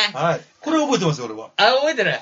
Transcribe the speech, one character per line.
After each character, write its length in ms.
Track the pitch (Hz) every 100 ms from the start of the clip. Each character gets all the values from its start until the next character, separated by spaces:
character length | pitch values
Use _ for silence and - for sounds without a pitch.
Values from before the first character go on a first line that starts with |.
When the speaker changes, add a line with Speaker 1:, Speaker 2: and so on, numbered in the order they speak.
| 208
Speaker 1:
は 240 | 135 170 147
い。 40 | - _
こ 120 | 294
れ 80 | 320
覚 160 | 285 240
え 20 |
て 80 | 160
ま 80 |
す 60 | 123
よ、 60 | 120
俺 80 |
は。 160 | 110 113 -
Speaker 2:
あ、 160 | 208
覚 160 | 262 294
え 40 |
て 100 | 277
る。 80 | 185 123